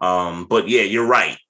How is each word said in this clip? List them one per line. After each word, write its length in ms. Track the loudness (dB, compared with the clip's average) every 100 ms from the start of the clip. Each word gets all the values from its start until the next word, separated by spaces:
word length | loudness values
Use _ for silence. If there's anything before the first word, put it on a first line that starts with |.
Um, 440 | -2 0 -2 -6 -2
but 220 | -2 2
yeah, 140 | 2
you're 240 | 2 0 2
right. 320 | 2 0 -4